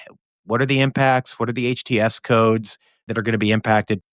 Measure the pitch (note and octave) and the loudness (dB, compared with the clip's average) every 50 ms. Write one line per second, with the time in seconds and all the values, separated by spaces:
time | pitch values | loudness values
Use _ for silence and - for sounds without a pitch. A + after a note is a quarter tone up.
0 | - - - _ _ _ _ _ _ - G#2+ A#2+ C3+ C3+ C#3 C3+ C3+ C3+ B2+ - | -18 -20 -20 _ _ _ _ _ _ -4 -2 -2 0 0 2 2 2 0 0 2
1 | C3+ C3+ C3 B2+ B2+ - - - A#2 A2+ A#2+ A2+ B2 A#2+ B2+ - - - C3 A2 | 2 2 2 2 0 -4 -6 -6 -6 -4 -4 -4 -2 -2 -4 -4 -4 -4 -2 0
2 | G#2+ A2+ - - - - B2 A2+ A2+ A2+ A2 A2+ A2 G2+ - - _ _ _ _ | 0 0 -2 -4 -2 0 2 4 4 4 2 0 -2 -6 -12 -16 _ _ _ _
3 | _ - A2+ A2+ G#2+ A2 A2+ A2 G2+ G#2+ A2 A2 - A#2 A2 G#2+ G#2 - A2 G2 | _ -8 -6 -4 -2 -2 -2 0 0 0 0 0 0 2 2 2 2 0 -4 -6
4 | - _ | -6 _